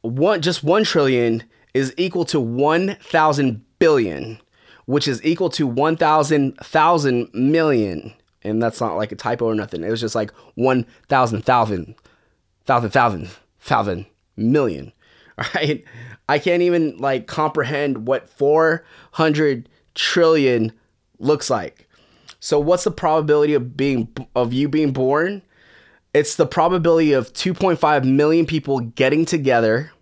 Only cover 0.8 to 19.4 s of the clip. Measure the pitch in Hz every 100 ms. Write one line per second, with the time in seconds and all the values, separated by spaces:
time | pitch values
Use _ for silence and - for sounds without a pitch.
0.8 | 220 165 139 127 120 113 - _ _ 131
1.8 | 135 147 185 180 170 151 117 120 147 165
2.8 | 196 202 - 165 156 143 135 107 _ _
3.8 | 165 143 104 71 92 110 _ _ _ -
4.8 | - 143 143 120 156 170 180 - 139 120
5.8 | 151 160 156 156 147 151 135 - - 156
6.8 | 156 170 143 123 117 104 131 160 156 127
7.8 | 101 82 - _ _ _ 104 110 117 -
8.8 | 113 87 107 104 113 117 117 107 92 87
9.8 | 85 113 117 117 104 - - - 127 127
10.8 | 120 _ _ 135 120 107 - 123 107 95
11.8 | 78 - _ _ _ _ _ _ - 123
12.8 | 113 135 120 95 90 - _ _ - 117
13.8 | 101 90 101 _ _ - 110 147 127 73
14.8 | 67 _ _ _ _ - - 180 151 147
15.8 | - 117 123 - - 147 180 175 175 175
16.8 | 156 95 135 131 - - 151 151 127 143
17.8 | 147 120 113 135 - _ 143 156 160 165
18.8 | _ - - - 160 151